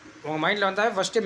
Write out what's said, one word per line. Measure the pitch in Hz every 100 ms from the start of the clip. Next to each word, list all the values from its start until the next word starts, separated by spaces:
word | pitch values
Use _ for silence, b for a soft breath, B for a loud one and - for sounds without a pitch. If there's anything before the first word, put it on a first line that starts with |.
| - - 147
உங்க | 156
மைண்ட்ல | 165 208 196
வந்தா | 190 220
ஃபர்ஸ்ட் | 196 185 226